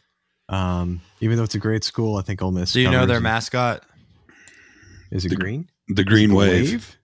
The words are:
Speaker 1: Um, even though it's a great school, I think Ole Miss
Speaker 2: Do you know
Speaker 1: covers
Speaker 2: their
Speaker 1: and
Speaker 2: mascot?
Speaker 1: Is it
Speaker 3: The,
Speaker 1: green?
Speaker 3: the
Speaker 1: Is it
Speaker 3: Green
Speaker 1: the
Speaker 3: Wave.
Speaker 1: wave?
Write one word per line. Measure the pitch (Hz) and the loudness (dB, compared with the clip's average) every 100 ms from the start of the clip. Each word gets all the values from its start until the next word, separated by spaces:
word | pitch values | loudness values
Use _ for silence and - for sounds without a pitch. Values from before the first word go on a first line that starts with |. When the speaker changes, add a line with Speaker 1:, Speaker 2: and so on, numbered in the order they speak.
| _ _ _ _ - | _ _ _ _ -8
Speaker 1:
Um, | 95 90 90 87 87 - _ | -4 -2 -2 -4 -6 -12 _
even | 110 117 | 0 0
though | |
it's | 110 | 0
a | 107 | -2
great | 110 110 | -2 -2
school, | - - 113 104 | -4 -4 -2 -2
I | |
think | 92 95 | -4 -4
Ole | 95 | -2
Miss | 90 90 | -2 -2
Speaker 2:
Do | 127 | 0
you | 127 | 2
know | 131 | 2
Speaker 1:
covers | 127 | 2
Speaker 2:
their | 117 | 2
Speaker 1:
and | |
Speaker 2:
mascot? | 117 113 - 127 123 110 - _ _ _ _ _ - - - _ - - - | 0 -2 -2 -2 -2 -2 -10 _ _ _ _ _ -20 -20 -20 _ -20 -20 -8
Speaker 1:
Is | - | -6
it | 87 | -2
Speaker 3:
The, | 95 | -2
Speaker 1:
green? | 95 127 180 _ - | -4 -6 -10 _ -6
Speaker 3:
the | |
Speaker 1:
Is | 98 98 | -2 2
it | |
Speaker 3:
Green | 107 107 | 4 6
Speaker 1:
the | 98 | 6
Speaker 3:
Wave. | 98 90 135 | 4 4 0
Speaker 1:
wave? | 117 - - | -4 -8 -20